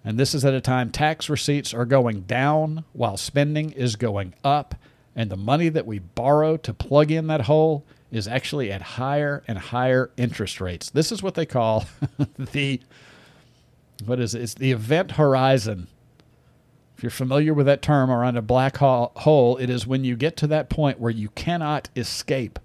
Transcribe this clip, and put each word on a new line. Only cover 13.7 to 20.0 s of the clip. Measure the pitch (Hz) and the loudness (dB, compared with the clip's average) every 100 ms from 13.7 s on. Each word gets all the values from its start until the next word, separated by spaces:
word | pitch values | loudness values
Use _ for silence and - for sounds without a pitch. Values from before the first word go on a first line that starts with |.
| _ _ - 101 | _ _ -14 -4
what | 123 | -2
is | 113 | -2
it? | 113 | -4
It's | 117 | -8
the | - 131 | -2 0
event | 120 110 160 196 | 0 0 0 0
horizon. | - 147 131 131 135 104 98 87 _ _ _ _ _ _ _ _ _ _ - | 2 4 4 4 4 0 -6 -10 _ _ _ _ _ _ _ _ _ _ -10
If | |
you're | 120 | -8
familiar | - 127 139 151 | -4 0 2 2
with | 151 139 | 4 4
that | 139 | 4
term | - 147 131 | 4 2 4
around | 120 123 120 | 2 2 0
a | |
black | 110 127 131 - | 2 2 2 2
ho-, | 139 123 120 - | 2 4 0 0
hole, | 151 151 120 131 | 4 6 6 4
it | 123 | -2
is | 123 110 | -2 -2
when | 131 | -2